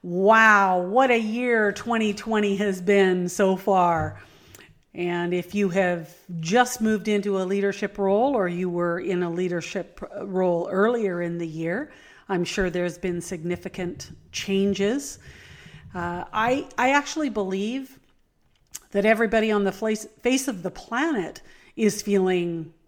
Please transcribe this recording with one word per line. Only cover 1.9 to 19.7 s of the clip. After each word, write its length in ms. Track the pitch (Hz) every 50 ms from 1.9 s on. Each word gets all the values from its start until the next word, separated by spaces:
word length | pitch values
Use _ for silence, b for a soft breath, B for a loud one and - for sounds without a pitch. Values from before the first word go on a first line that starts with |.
| 233 226 220 214 202
twenty 440 | 208 - 226 220 214 208 202 196 190
has 240 | 208 208 190 180
been 480 | 180 202 202 202 196 185 180 180 180 175
so 260 | - - 202 190 190
far. 680 | 180 - - 196 185 180 175 170 160 156 156 151 B B B B B B B B B B B B B _ _ _
And 400 | - 175 175 175 175 175 175 175
if 220 | 180 175 175 -
you 140 | 208 202 190
have 440 | 170 196 190 180 175 170 165 156 - - _ - 175 165
just 400 | 160 160 190 247 247 233 - -
moved 260 | 220 220 220 208 170 214
into 340 | 214 208 196 208 196 190
a 20 | 190
leadership 540 | 185 196 202 196 202 196 196 214 196 202 -
role 380 | 202 190 196 208 240 277 285
or 140 | 233 190 175
you 200 | 175 175 185 180
were 300 | 175 175 175 175 170 180
in 240 | 180 170 190 180 180
a 60 | 175
leadership 720 | 170 175 185 180 175 170 160 - - 196 170 - - - - - - 202
role 460 | - 202 185 185 185 180 175 170 175 -
earlier 520 | - 185 202 226 247 240 220 196 175 175
in 160 | 175 170 170 170
the 100 | 170 165
year, 460 | 156 160 165 165 175 220 302 302 B B B B B B B B
I'm 160 | 196 175 175
sure 260 | 170 - - 190 180
there's 280 | 165 180 175 180 170 175
been 240 | - 185 175 175
significant 920 | 170 - 190 170 156 175 175 175 - 180 - - 185 175 165 - - - - - - - -
changes. 840 | - - - 196 196 196 202 202 196 196 202 240 285 277 - - - B B B B B B B B B B B B B B -
Uh, 300 | 180 175 175 175 175 180 - -
I, 340 | 214 220 240 254 285 - - - -
I 140 | 240 254
actually 380 | 277 285 277 - - 320 302 277
believe 680 | 214 214 196 185 190 190 202 214 247 269 269 262 - - _ _ _ _ _ _ _ _ _ _ _ _ _ _ _ - _ _
that 160 | - 196 202
everybody 440 | 214 226 214 226 214 208 226 214 220
on 140 | 214 208 202
the 80 | 196